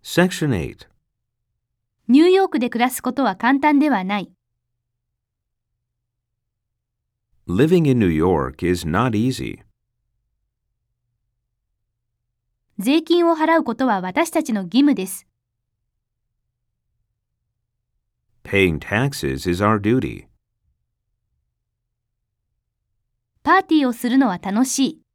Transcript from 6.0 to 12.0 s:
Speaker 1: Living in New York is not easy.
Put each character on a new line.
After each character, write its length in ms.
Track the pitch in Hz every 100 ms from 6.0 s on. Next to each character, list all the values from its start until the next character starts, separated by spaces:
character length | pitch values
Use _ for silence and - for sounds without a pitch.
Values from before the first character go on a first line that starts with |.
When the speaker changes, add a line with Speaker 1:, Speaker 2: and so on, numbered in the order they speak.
| _ _ _ _ _ _ _ _ _ _ _ _ _ _ -
Speaker 1:
Living 420 | 90 156 180 151
in 80 | 127
New 100 | 95
York 580 | 78 87 82 65 69 87
is 180 | 87 80
not 260 | 87 127
easy. 520 | 107 123 123 60 50 _ _ _ _ _ _ _ _ _ _ _ _ _ _ _ _ _ _ _ _ _ _ _ _